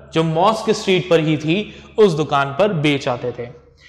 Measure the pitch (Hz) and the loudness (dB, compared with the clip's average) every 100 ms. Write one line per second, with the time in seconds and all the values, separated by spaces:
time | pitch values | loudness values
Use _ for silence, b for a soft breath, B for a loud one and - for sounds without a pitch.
0 | - 165 165 160 196 220 - 214 - 185 | -6 -2 0 2 0 0 -2 -2 0 0
1 | - 165 156 151 156 185 208 - - - | 2 2 2 -2 -2 -2 -4 -12 -6 2
2 | 208 156 151 143 139 131 208 175 151 139 | 2 2 -2 0 0 0 0 2 0 0
3 | 139 120 123 117 117 - _ _ | -2 -4 -6 -8 -12 -16 _ _